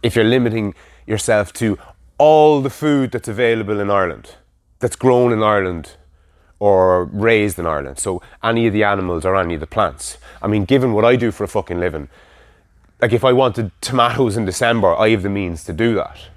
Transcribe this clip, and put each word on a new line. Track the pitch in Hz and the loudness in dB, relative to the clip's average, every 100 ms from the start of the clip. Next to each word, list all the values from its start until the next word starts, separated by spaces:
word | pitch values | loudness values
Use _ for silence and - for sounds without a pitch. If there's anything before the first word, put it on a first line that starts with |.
If | 120 117 | 0 2
you're | |
limiting | 110 127 120 113 104 - - _ - | 2 2 0 -2 -6 -10 -20 _ -8
yourself | 107 - 107 101 | -6 0 0 0
to | - 113 98 - - _ _ | -4 -4 -4 -8 -20 _ _
all | 151 156 151 147 | 4 6 6 4
the | 131 | -2
food | - 151 143 127 | -4 0 0 0
that's | 117 - | -4 -8
available | 104 120 113 104 104 | -2 0 0 -2 -4
in | 101 | 0
Ireland, | 101 92 64 - - _ _ _ _ | 0 0 -6 -16 -20 _ _ _ _
that's | 123 - | -6 0
grown | 131 123 123 | 2 4 2
in | 110 | 2
Ireland, | 107 104 92 87 78 - _ _ _ _ _ _ | 2 0 -2 -6 -12 -20 _ _ _ _ _ _
or | 104 95 92 90 | 2 4 4 2
raised | 90 104 113 113 104 90 | 0 -2 2 2 0 -2
in | 85 | -4
Ireland. | 76 69 69 | -4 -8 -10
So | 104 90 - - | -8 -8 -10 -6
any | 113 117 117 | -2 0 0
of | |
the | 104 | 0
animals | 104 101 92 85 | 0 0 -2 -2
or | 90 95 | 0 0
any | 87 | -2
of | 82 | -6
the | 73 | -6
plants. | 110 92 73 - - - - | -4 -4 -4 -16 -16 -20 -10
I | 104 | -2
mean, | 107 | -2
given | 95 135 127 | 2 2 2
what | 107 | 2
I | 113 | 2
do | 123 113 | 2 0
for | - | -4
a | 101 | -6
fucking | 107 - 87 | -6 -6 -6
living, | 90 78 69 - _ _ - _ _ _ _ _ | -4 -6 -12 -20 _ _ -20 _ _ _ _ _
like, | 123 | -2
if | 113 | 2
I | 131 | 2
wanted | 127 127 110 107 _ | 4 2 0 -8 _
tomatoes | - 131 120 120 123 107 | -6 0 0 0 -2 -2
in | |
December, | 101 90 117 117 98 85 | -4 -2 0 2 2 2
I | 110 | 2
have | 113 | 2
the | 95 | -2
means | 98 92 82 | -4 -6 -8
to | - | -10
do | 80 117 | -2 -2
that. | 104 - - - | -2 -6 -12 -20